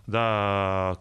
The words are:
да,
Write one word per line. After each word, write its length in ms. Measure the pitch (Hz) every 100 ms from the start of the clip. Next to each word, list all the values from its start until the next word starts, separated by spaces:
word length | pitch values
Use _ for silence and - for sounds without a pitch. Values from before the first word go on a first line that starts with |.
| -
да, 880 | 110 113 107 101 101 95 95 92 90